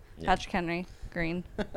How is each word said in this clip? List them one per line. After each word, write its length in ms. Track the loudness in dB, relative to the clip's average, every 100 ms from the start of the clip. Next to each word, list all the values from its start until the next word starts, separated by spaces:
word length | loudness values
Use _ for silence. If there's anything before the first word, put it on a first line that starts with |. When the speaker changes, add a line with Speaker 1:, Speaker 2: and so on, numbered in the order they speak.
| -8 -2
Speaker 1:
Yeah. 80 | 4
Speaker 2:
Patrick 240 | 4 4
Henry, 340 | 0 2 0 -2 -8 -4
green. 320 | 0 2 0 -2
Speaker 1:
<laughs> 60 | -4
Speaker 2:
You 80 | -2